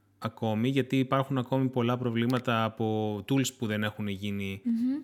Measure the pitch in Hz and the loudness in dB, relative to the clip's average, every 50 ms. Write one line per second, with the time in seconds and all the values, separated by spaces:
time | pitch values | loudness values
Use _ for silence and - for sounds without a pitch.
0 | _ _ _ - - 110 - - 117 110 107 107 117 131 139 139 127 127 135 135 | _ _ _ -8 -8 -8 -4 -2 -2 0 0 2 2 2 2 2 0 2 2 0
1 | 131 131 135 135 131 - 139 131 120 - 135 135 135 127 131 127 117 120 127 123 | 2 2 2 0 0 0 0 -2 -2 0 0 0 2 2 2 2 2 2 2 0
2 | 127 120 113 117 117 120 131 123 120 - 117 113 113 110 110 - 113 110 110 107 | 0 0 0 2 2 2 2 0 0 0 2 2 2 0 0 -2 -2 0 0 0
3 | 107 107 104 101 101 - 135 135 127 123 - - 117 104 107 107 107 107 104 - | 0 -2 -2 -4 -2 0 2 2 2 0 -2 -4 -2 -2 0 0 -2 -2 -2 -4
4 | 107 104 98 95 101 104 101 101 98 98 98 101 - 240 233 226 240 254 269 302 | -4 -4 -4 -4 -4 -4 -4 -4 -4 -4 -6 -4 -2 -2 0 0 0 0 -2 -4